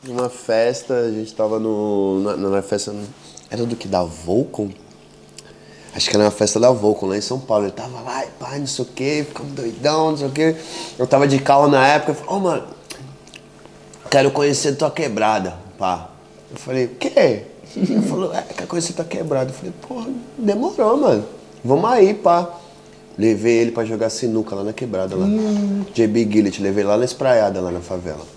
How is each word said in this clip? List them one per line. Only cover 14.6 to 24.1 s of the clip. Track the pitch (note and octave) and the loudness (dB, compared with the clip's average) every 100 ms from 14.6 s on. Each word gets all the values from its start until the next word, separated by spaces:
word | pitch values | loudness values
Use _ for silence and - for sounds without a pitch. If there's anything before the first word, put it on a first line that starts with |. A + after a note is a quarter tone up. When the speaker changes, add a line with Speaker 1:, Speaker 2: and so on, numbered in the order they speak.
| D3+ C3+ | 0 0
Speaker 1:
tua | D3+ | -2
quebrada, | C#3+ D3 G#2 G#2+ G#2+ F#2 F2 - - | -2 -4 0 2 2 -2 -8 -18 -4
pá." | F#2+ F2 E2 - - - - | -2 -2 -8 -20 -20 -20 -20
Eu | A#2+ | -16
falei, | - C3 A#2+ | -6 -4 -4
"O | - | -4
quê?" | - - E3+ G#2+ - - - - | 0 4 4 2 -6 -20 -14 -4
Ele | F#3+ G#3+ | 0 0
falou, | - F#3 F#3 | 0 -2 -4
"É, | - | -6
quero | - - F3+ | -8 -12 -6
conhecer | E3+ E3 | -6 -4
tua | F3+ | -6
quebrada." | E3 - E3 C3+ C3 | -8 -6 -4 -2 -2
Eu | |
falei, | - F3+ - - | -8 -14 -14 -14
"Pô, | B3 A#3 B3+ - - | -12 -10 -10 -12 -4
demorou, | G#3+ G#3 D#4 G#4 A3 C4 | -2 0 -2 0 2 4
mano. | C4 A2 G#2+ - - - | 4 2 -2 -16 -20 -10
Vamos | A#2+ C#3+ G#3+ | 0 2 4
aí, | B3 F#3+ | 6 6
pá." | G#3 F#3 E3+ F3 - - - - - - - | 6 4 4 0 -10 -20 -20 -20 -20 -18 0
Levei | A2 G#2 A2+ A#2 | 2 4 4 4
ele | A#2 | 2
pra | A#2 | -2
jogar | A2 A2 A2+ | -4 -2 -4